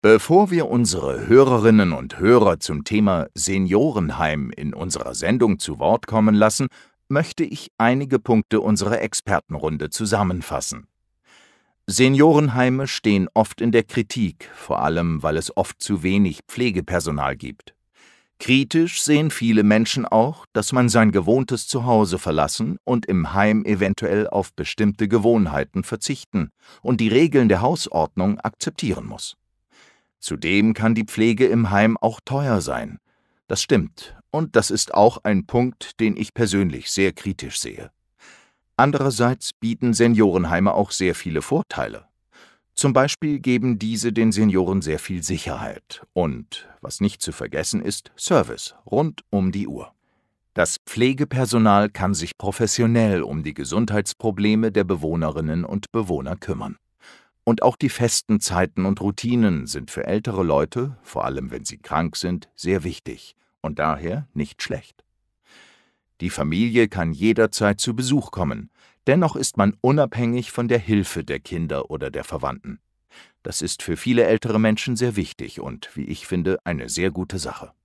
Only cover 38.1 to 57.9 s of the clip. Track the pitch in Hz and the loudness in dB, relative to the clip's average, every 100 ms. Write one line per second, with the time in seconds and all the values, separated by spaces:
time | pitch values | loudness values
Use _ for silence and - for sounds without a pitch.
38.1 | _ - - _ _ _ - 135 143 135 | _ -20 -20 _ _ _ 2 2 4 0
39.1 | 117 123 127 - - 113 117 123 107 117 | 2 0 0 -8 -6 -6 -2 0 4 4
40.1 | 110 104 90 82 85 98 - 101 - 92 | 6 4 4 0 2 2 2 -2 0 -2
41.1 | 82 90 78 - 143 - - 57 53 _ | -2 -4 -6 -2 -4 -2 -8 -8 -10 _
42.1 | _ _ _ _ _ _ - 143 131 139 | _ _ _ _ _ _ -2 2 4 2
43.1 | - 156 143 131 123 127 110 107 113 117 | 0 -4 -2 0 0 0 -2 -4 -2 -2
44.1 | 113 113 101 107 92 90 98 80 78 - | 2 2 4 2 2 2 -2 -2 -6 -6
45.1 | 90 - 85 - 65 57 - _ - - | -8 -4 -6 -6 -8 -10 -12 _ -20 -8
46.1 | - 82 62 55 - - _ - - 101 | -2 -2 -4 -12 -18 -20 _ -14 -4 -4
47.1 | - - - 58 69 - 107 - - - | -4 -10 -10 -8 -6 -4 -4 -4 -8 -14
48.1 | - - 165 78 57 - _ - 120 156 | -12 0 0 0 -8 -14 _ -4 -2 -2
49.1 | - _ 101 92 95 101 67 - _ _ | -6 _ -2 -2 -2 -8 -10 -16 _ _
50.1 | _ _ _ _ - 85 - - 113 127 | _ _ _ _ -2 -2 -2 -8 0 0
51.1 | 135 147 127 123 117 110 101 104 - 95 | 2 -2 -2 0 4 4 4 2 -2 -2
52.1 | 87 85 - 95 - 113 - 117 117 110 | -2 -6 -8 -8 -2 -2 2 2 4 4
53.1 | 92 58 76 76 71 67 90 110 104 104 | 2 -2 -6 -8 -8 -4 -2 0 -2 -4
54.1 | - 113 98 104 107 113 104 92 90 78 | -4 -4 0 2 2 2 0 0 -2 -2
55.1 | 85 80 76 78 82 87 101 - 113 95 | -2 -2 -2 -4 -4 -4 -8 -6 -6 -2
56.1 | 76 67 92 - 78 - - _ _ - | -4 -6 -10 -8 -8 -8 -16 _ _ -20
57.1 | - _ _ - 113 123 - 135 | -20 _ _ -2 2 2 0 -6